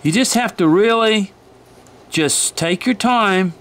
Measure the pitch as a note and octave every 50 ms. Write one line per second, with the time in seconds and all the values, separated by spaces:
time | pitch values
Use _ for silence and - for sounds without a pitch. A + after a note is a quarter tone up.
0 | - C#3+ D#3+ A3+ C4 - - A3+ B3 A3 - - F#3 D#3+ D#3 F#3 G#3 A3+ A#3 A3+
1 | A3+ A3 A3 G#3+ G3 G3 - - - - - - - - - - - - - -
2 | - - - D#3+ D#3 C#3+ - - - - - - E3 E3 F3+ F#3 - B3 B3+ G3
3 | - A#3+ B3 A#3+ A3 G3+ F#3+ F#3 F#3+ F3+ E3 -